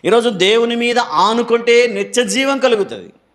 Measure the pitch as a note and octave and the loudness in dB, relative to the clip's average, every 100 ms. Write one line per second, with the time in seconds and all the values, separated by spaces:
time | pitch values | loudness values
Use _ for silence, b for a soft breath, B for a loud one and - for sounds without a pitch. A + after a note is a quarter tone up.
0 | E3+ A#3 A#3+ F#3 F#3 A3+ A#3 A#3 A#3+ A#3+ | 0 2 2 0 2 2 0 -2 -2 -2
1 | - D#3 G3 A#3 A#3 A#3 A#3 A#3 A#3+ G3+ | -2 0 2 0 0 0 2 2 2 -2
2 | G3+ A#3+ A3 A3+ C4+ C4+ B3 G#3+ F#3+ G2 | -4 -4 -2 -2 -2 0 0 0 -2 -8
3 | F2 - _ | -16 -20 _